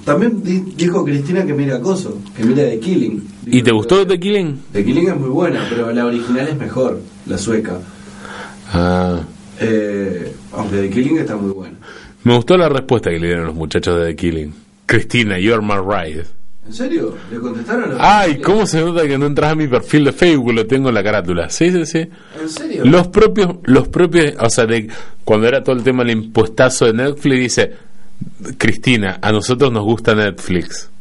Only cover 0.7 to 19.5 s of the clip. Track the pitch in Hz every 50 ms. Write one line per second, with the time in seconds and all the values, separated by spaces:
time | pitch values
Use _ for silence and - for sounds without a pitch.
0.7 | - 147 170 175 180 180 156 143 143 143 139 165 180 190 185 - 143 143 143 135
1.7 | 131 120 165 190 190 - - - 104 - - - - - 110 123 131 143 - -
2.7 | - - - 180 180 151 120 110 113 101 98 - - - - 117 123 127 120 120
3.7 | 113 107 101 - 180 196 196 180 190 170 175 202 208 202 180 156 135 131 - -
4.7 | - 101 101 123 127 165 180 190 160 143 131 127 139 170 180 160 135 117 107 113
5.7 | 117 117 117 117 117 120 120 120 120 120 120 123 123 131 143 156 147 131 113 104
6.7 | - 127 127 110 95 95 - - - - - - 95 92 - 113 110 107 - 92
7.7 | 90 87 - - - - - - - - - - - - - - - - - -
8.7 | 92 85 87 90 90 90 90 90 87 85 76 - - - - - - - 113 113
9.7 | 110 107 104 104 101 101 98 95 87 85 82 76 - - - - - - 104 95
10.7 | 98 98 95 92 98 123 131 147 160 156 135 - 110 104 101 98 95 95 90 -
11.7 | - - - - - - - - - _ - 120 120 123 113 - 180 185 170 151
12.7 | 139 131 - - 127 107 - 95 85 82 85 87 87 85 82 80 78 80 80 73
13.7 | - 90 - 95 87 85 85 85 80 - 90 85 80 80 76 76 76 - - _
14.7 | _ _ _ - 120 110 - - - 120 113 104 95 90 92 110 117 110 104 104
15.7 | 101 98 92 98 104 92 85 78 78 76 - - - - - - - - - -
16.7 | 110 226 262 - 330 - - - - - - - 226 240 240 - 226 - - -
17.7 | 233 247 220 - 135 - 147 180 208 208 196 165 143 - - 165 202 220 196 170
18.7 | 160 160 160 175 170 175 160 143 139 135 143 147 147 156 147 151